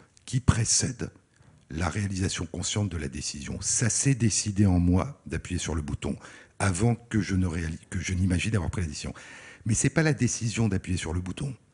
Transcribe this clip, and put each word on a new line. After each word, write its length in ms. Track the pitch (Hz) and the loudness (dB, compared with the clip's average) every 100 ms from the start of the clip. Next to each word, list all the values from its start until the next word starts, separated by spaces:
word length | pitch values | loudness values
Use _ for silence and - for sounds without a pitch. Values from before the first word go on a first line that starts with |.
| _ _ - | _ _ -4
qui 140 | 127 | -4
précède 720 | - 113 113 - - - - - _ _ _ - - | 0 0 2 2 0 -4 -8 -10 _ _ _ -20 -10
la 180 | - 85 | -2 -2
réalisation 600 | 101 101 95 92 - - | 0 -2 0 -2 -2 -6
consciente 420 | - 95 104 101 | -6 -4 -2 -2
de 80 | 82 | -2
la 100 | 69 | -6
décision. 520 | 73 - 73 69 92 | -6 -8 -8 -8 -6
Ça 280 | - - 117 | -2 0 0
s'est 260 | - 139 127 | 2 2 4
décidé 500 | 117 - 104 101 101 | 2 2 0 4 6
en 140 | 90 | 6
moi 420 | 90 90 71 - - | 6 4 2 -6 -8
d'appuyer 320 | 80 - 90 | -6 -4 -4
sur 160 | - 80 | -2 -2
le 80 | |
bouton 320 | 71 71 69 - - - - - | -2 -4 -4 -4 -8 -20 -16 -2
avant 380 | 101 87 117 117 | 0 2 2 2
que 260 | - 110 | 0 -2
je 140 | 90 95 | 2 2
ne 100 | 92 | 2
réalise, 340 | 82 80 82 - | 0 -4 -6 -6
que 80 | 90 | -6
je 140 | 80 | -2
n'imagine 420 | 90 95 87 92 110 | 0 2 2 2 0
avoir 160 | 78 | 0
pris 100 | - | -2
la 60 | 82 | -4
décision. 260 | 73 - - - - - - - | -6 -10 -10 -16 -20 -20 -8 -2
Mais 100 | 110 | 2
c'est 140 | 143 | 2
pas 140 | - | 4
la 100 | 156 | 2
décision 540 | 143 120 - 113 107 113 | 4 2 0 -2 0 2
d'appuyer 300 | 95 - 92 | 0 -2 -2
sur 160 | 82 | -2
le 80 | 87 | -4
bouton. 340 | 92 - 139 123 _ | -4 -4 -6 -8 _